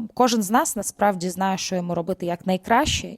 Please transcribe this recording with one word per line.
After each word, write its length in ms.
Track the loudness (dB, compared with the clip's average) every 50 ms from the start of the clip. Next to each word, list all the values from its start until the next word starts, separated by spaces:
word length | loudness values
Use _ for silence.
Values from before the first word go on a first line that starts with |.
| -8 -4 0
кожен 280 | 2 2 2 2 0
з 80 | 2 2
нас 260 | 2 2 2 0 -2
насправді 540 | -4 -6 -6 -2 2 2 2 2 0 -2 -4
знає, 280 | -4 -2 -2 -2 -2 -2
що 180 | -2 -2 -2
йому 180 | -2 -2 -2 -2
робити 320 | -2 -2 -4 -4 -4 -4
якнайкраще, 880 | -4 -4 -2 -2 0 -2 0 2 2 2 4 4 2 0 -4 -4 -8 -12